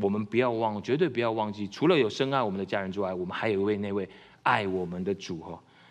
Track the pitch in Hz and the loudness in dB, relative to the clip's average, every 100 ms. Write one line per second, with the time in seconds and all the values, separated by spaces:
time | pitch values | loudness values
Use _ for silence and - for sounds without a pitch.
0 | 101 104 107 117 127 113 113 104 98 120 | 0 0 0 2 2 2 0 -2 -2 2
1 | 170 117 117 113 107 104 101 - 147 170 | 2 2 0 0 -2 -2 -6 2 4 6
2 | 110 - 135 139 113 95 95 104 95 92 | 4 2 0 2 0 -2 -2 -2 -2 -2
3 | 95 92 90 92 110 98 98 104 101 101 | -2 -2 -4 -2 0 0 2 0 -2 -4
4 | 92 - - - - 123 98 92 87 90 | -4 -10 -20 -4 2 2 2 -2 -2 -4
5 | 92 95 - 85 78 82 - - - | -2 -2 -4 -10 -10 -14 -16 -20 -20